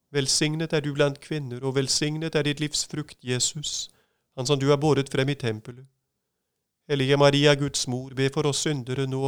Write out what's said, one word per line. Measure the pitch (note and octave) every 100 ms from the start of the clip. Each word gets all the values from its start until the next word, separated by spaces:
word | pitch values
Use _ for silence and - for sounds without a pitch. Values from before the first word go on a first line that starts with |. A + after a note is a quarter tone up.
| _
Velsignet | C#3+ C3 - D3+ D#3 D#3+ D#3+
er |
du | D3
blant | C#3+ C#3+ C3+
kvinner, | - D#3 C3+ A#2+
og | C3+ C3
velsignet | C3 - D3+ D#3 E3 D#3
er |
ditt | D3 C#3+
livs | D3 -
frukt, | - D3 D3 -
Jesus, | B2 B2 - D3+ D3 - - _ _ _ _ -
han | B2+
som | C#3+
du | C#3
har | C#3+
båret | D#3 C#3 C3+
frem | C3 C3+
i |
tempelet. | C#3+ A#2+ G#2+ - B2 C3+ _ _ _ _ _ _ _ _ _ -
Hellige | C#3+ C3 C#3+
Maria, | C#3+ C#3 D3
Guds | C#3+ C#3+ - -
mor, | B2+ C3+
be | B2+ C3+
for | D#3 D3
oss | C3 D#3+
syndere, | C#3+ B2 C3+ C3+
nå | C3+